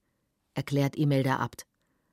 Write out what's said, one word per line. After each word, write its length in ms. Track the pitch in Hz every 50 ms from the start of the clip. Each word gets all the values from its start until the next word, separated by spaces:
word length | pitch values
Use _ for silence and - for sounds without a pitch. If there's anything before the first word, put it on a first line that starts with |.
| _ _ _ _ _ _ _ _ _ _ -
erklärt 420 | - 135 - 139 143 139 139 -
Imelda 420 | - 156 143 139 135 127 131 131 -
Abt. 280 | 120 117 - - - _ _ _ _ _ _ _ _ _